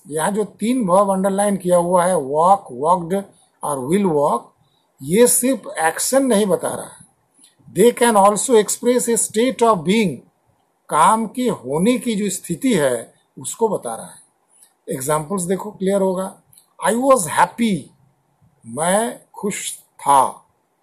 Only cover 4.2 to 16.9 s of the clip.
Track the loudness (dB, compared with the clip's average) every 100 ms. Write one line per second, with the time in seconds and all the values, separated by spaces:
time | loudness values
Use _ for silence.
4.2 | 0 -2 -6 _ _ _ _ -16 -2 4
5.2 | 4 2 -2 -4 -6 -2 -2 -2 -2 0
6.2 | 2 2 2 0 -4 -8 -12 -20 _ _
7.2 | _ _ _ _ -8 2 4 4 2 4
8.2 | 4 2 2 2 2 0 0 0 0 -2
9.2 | -2 -2 -2 2 2 2 0 0 0 -4
10.2 | -14 _ _ _ _ _ -4 2 4 2
11.2 | -2 -4 -4 -4 -4 -2 0 0 -2 -4
12.2 | -4 -6 -10 -4 0 2 2 -2 -8 _
13.2 | _ -18 -14 -4 -2 -2 -8 -12 -14 -20
14.2 | _ _ _ _ _ _ -10 -8 -4 -4
15.2 | -2 -6 -4 -6 -8 -6 -2 0 0 -2
16.2 | -6 -12 _ _ _ -6 -2